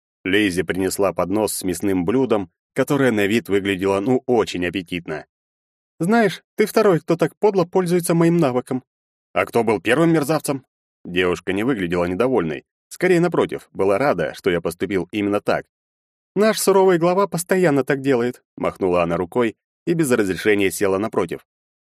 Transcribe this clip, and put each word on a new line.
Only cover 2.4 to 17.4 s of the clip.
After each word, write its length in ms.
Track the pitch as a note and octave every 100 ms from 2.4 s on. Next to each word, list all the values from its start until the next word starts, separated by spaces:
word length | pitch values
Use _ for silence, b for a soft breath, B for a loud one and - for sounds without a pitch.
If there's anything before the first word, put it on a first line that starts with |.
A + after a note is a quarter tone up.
| F#2 _ _
которое 360 | - C3 C#3+ C3
на 160 | A2 G2
вид 220 | A2+ F2
выглядело, 520 | G2 G2 F#2+ F#2+ G2
ну, 220 | G2+ B2+ -
очень 400 | B2 F#2+ F2+ F2
аппетитно. 600 | F#2 F2 F2+ E2+ D2+ - _ _ _ _ _ _ -
«Знаешь, 440 | E3+ A#3 G#3 - _ -
ты 100 | G#3
второй, 340 | - G#3+ E3
кто 160 | - E3
так 180 | D#3+ -
подло 280 | G#3 G3
пользуется 500 | E3+ F#3+ F3+ F3+ F3
моим 220 | E3+ E3+ E3+
навыком». 480 | D3 B2 - B2+ - _ _ _ _
«А 140 | F2+ G2
кто 180 | A#2
был 160 | A2+ G#2
первым 320 | F#2+ D3 E3
мерзавцем?» 520 | E3 C#3 D#3 - C#3 - _ _ _
Девушка 480 | - F2 F2+ E2+ -
не 120 | F#2+
выглядела 400 | A2+ B2 F2 F2
недовольной. 600 | F2 F#2 B2 B2 E2 C#2 - _ _
Скорее, 320 | - F#3 F3
напротив, 480 | F3 E3 F#2+ C#2+ -
была 260 | - G2 G2
рада, 360 | C#3 G2 D2
что 160 | - -
я 100 | F2
поступил 480 | E2+ E2 F#2+ G2 E2+
именно 280 | G#2+ G2+ G2+
так. 260 | - E2+ - _ _ _ _ _ _
«Наш 260 | - G#3+ G#3
суровый 380 | - F#3+ F#3+ F3
глава 280 | E3+ F3+ G3
постоянно 580 | E3+